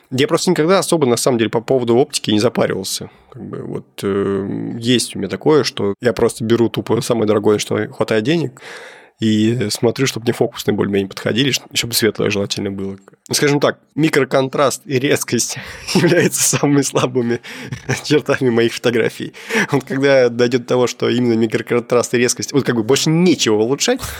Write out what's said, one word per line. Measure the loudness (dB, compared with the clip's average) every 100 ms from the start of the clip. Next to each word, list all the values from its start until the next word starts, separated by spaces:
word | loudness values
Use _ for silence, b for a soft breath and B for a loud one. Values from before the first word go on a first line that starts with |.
| B
Я | -2 0
просто | 2 2
никогда | 2 4 2
особо, | 2 2 2
на | 2
самом | 2 2
деле, | 2
по | 0
поводу | 0 0 4 2
оптики | 2 -2 0
не | 2
запаривался. | 2 0 -2 -2 -6 -8 -10 b b
Как | -18
бы | -14 -12
вот, | -10 -10 -12 -8
э, | -2 0 0 -2 -4 -6 -6 -6
есть | 2 2 0 -6
у |
меня | -6
такое, | -2 2 4
что | 2 -2 -4 0
я | 0
просто | 2 0 0
беру | 0 2 2
тупо | 0 -2 -2
самое | 0 0 2
дорогое, | 2 2 0
что | 0 -4 -4
хватает | -4 -2 0
денег, | 0 -2 -2 -8 B B B B B -4
и | 0 2 2 0 -2
смотрю, | 0 0 0 -2
чтобы | -2
мне | -4
фокусные | 0 -2 -2 -4
более-менее | -2 0 -2 -4
подходили, | -6 -4 -2 0
ш-, | -2 -4
чтобы | -6 -4
светлое | 0 0 0 -2
желательно | -2 -4 -4 -6
было. | -6 -10 -10 _ _ -6
Скажем | -2 0 2
так, | 0 -2 _
микроконтраст | -2 2 2 2 0 0 0 0 -2
и | -4 -2
резкость | 0 -2 0 -2 -2 -6 -12 -16
<laughs> | -2
являются | 0 2 4 2 0
самыми | 0 0 2 2
слабыми | 2 -2 -2 -2 -2 -4 B B -12
<laughs> | -12 -6 -6
чертами | 0 0 2 0 2
моих | 2 2
фотографий. | 0 -2 0 -2 -4 -14 -14 B -2 0
Вот | -2
когда | -2 -2 2 4 4
дойдет | 2 0 0
до | 0
того, | 0 0
что | 0 -2
именно | 0 2
микроконтраст | 2 2 -2 -2 -2 0 0 2
и | 0
резкость, | 0 -2 -2
вот | -2
как | 0
бы | 0
больше | 2 2 2
нечего | 4 4 2 2 2
улучшать, | 2 0 0 -2 -4 -4